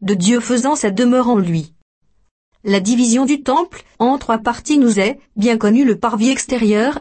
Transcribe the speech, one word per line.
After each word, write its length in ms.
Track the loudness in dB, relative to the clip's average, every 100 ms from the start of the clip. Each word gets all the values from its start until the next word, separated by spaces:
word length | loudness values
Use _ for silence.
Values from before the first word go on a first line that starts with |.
de 140 | -4 0
Dieu 240 | 2 0
faisant 360 | 0 -2 -2 -2
sa 140 | -2
demeure 400 | 0 2 2 2
en 80 | 0
lui. 380 | 0 -2 -6 _ _ _ _ _ _ _ _ _
La 160 | -2 0
division 460 | 0 0 2 2 0
du 160 | -2
temple, 420 | -2 -2 -2 -8 -14 -2
en 220 | -2 0
trois 180 | -2 -4
parties 400 | -4 -6 -2 2
nous 220 | 2 2
est, 180 | 0 -4 _ -2
bien 220 | 0 2
connue. 260 | 2 2
Le 140 | 2 0
parvis 320 | -2 0 0
extérieur, 720 | -2 -4 -2 0 2 0 -4